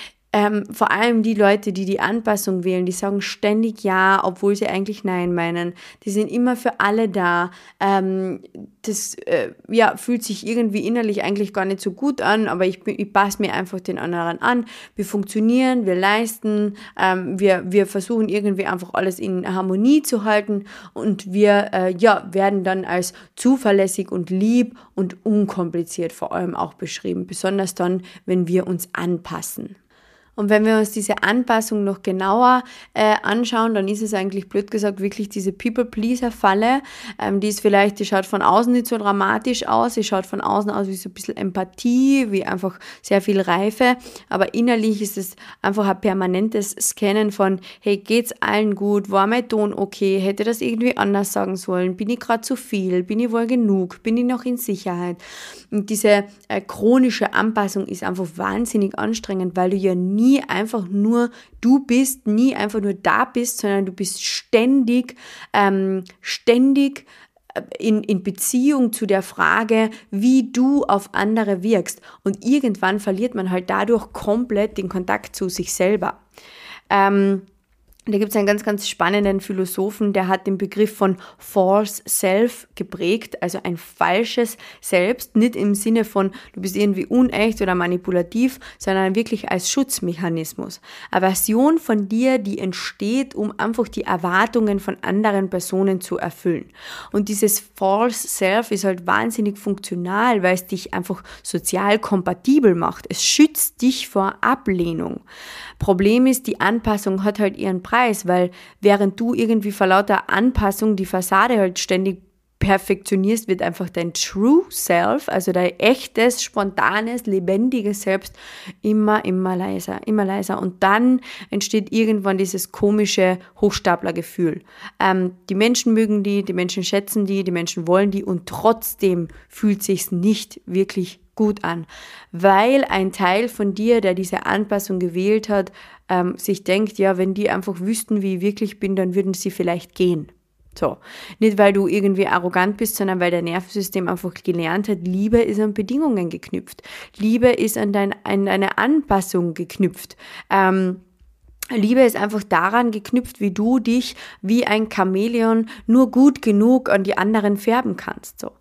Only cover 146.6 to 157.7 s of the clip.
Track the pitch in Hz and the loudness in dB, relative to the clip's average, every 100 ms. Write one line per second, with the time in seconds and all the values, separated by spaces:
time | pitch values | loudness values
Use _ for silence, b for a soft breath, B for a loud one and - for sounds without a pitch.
146.6 | - - B B B - 214 233 240 240 | -10 -18 B B B -4 0 4 4 4
147.6 | 220 226 208 202 196 - - 196 196 190 | 0 0 0 0 0 -2 -2 0 2 2
148.6 | 196 - 226 302 285 196 185 185 175 160 | 0 0 2 2 2 0 0 -2 -2 -4
149.6 | 170 - 185 180 - - B B B 196 | -8 0 0 0 -12 -20 B B B 4
150.6 | 190 190 185 185 - _ _ _ _ _ | 4 4 0 -4 -12 _ _ _ _ _
151.6 | - 233 214 247 247 220 208 214 202 175 | -6 0 4 6 6 4 -2 -4 0 2
152.6 | 180 226 240 214 202 247 247 - 202 180 | 2 2 0 -2 -2 -2 -2 -4 -4 0
153.6 | 220 254 226 240 247 B B B 190 233 | 2 2 2 0 -2 B B B 0 2
154.6 | - 214 220 - 190 190 220 233 226 226 | 2 0 0 0 0 2 0 2 2 2
155.6 | 226 B - 233 254 254 277 277 233 202 | 0 B 2 4 6 6 6 6 2 4
156.6 | 220 254 - 196 190 - 196 220 208 202 | 6 4 4 2 2 0 0 2 2 0
157.6 | 214 | 0